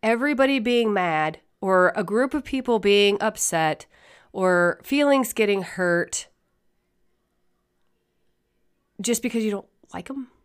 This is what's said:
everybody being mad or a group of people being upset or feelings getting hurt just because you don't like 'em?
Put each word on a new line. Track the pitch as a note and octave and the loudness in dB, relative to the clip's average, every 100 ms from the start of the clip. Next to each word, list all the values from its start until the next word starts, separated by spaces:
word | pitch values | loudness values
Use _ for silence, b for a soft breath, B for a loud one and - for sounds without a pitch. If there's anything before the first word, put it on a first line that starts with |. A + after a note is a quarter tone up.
everybody | G#3+ A3+ C#4 C4+ C4+ C#4 | 0 0 0 2 2 2
being | A3 A#3+ A3+ | 2 2 2
mad | G3+ F3+ D#3 D#3 D#3+ _ _ | 0 0 0 -2 -4 _ _
or | G3 F#3 F3+ - | 0 4 4 2
a | |
group | F3+ G#3 C4+ | -2 -2 -2
of | D4+ | -4
people | C4 C4 B3 A3+ | -6 -6 0 0
being | G3+ G3+ G3+ G3+ | 2 4 4 2
upset | A3 G#3 - E3 D#3+ D#3 - b b b b | -4 -4 -4 0 -2 -2 -10 b b b b
or | - F#3 F3+ F3 - | -2 2 4 2 0
feelings | - C#4 C#4+ C#4 B3+ | -2 0 4 4 2
getting | - G#3+ G3+ | -2 0 0
hurt | F3+ - F3+ F3 - - - _ _ _ _ _ _ _ _ _ _ _ _ _ _ _ _ _ _ _ _ _ _ _ _ _ _ _ | -4 -4 0 0 -2 -8 -12 _ _ _ _ _ _ _ _ _ _ _ _ _ _ _ _ _ _ _ _ _ _ _ _ _ _ _
just | G3+ A#3 | -4 -4
because | A#3+ A#3 | -2 -2
you | G#3+ | -4
don't | G3+ - _ _ | -4 -10 _ _
like | F3 F3 | -16 -12
'em? | C4+ B3 _ | -12 -14 _